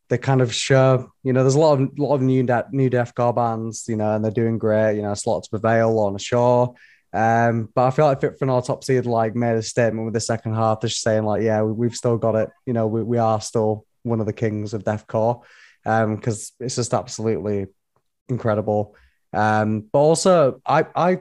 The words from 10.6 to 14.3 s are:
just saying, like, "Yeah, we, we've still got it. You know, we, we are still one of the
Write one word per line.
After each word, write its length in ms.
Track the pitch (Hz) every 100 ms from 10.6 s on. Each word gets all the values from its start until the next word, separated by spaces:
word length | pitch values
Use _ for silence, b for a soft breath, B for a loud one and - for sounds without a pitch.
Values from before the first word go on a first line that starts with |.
| 113 107
just 220 | 113 -
saying, 200 | 113 110
like, 200 | 107 104
"Yeah, 200 | 110 107
we, 100 | 110
we've 240 | 110 120 -
still 220 | 123 113
got 160 | 113
it. 160 | 110 - _ -
You 60 |
know, 160 | 117 110
we, 140 | 113
we 140 | 107 120
are 220 | 113 107
still 460 | - 117 107 107 - _
one 180 | 117 113
of 60 |
the 60 | 107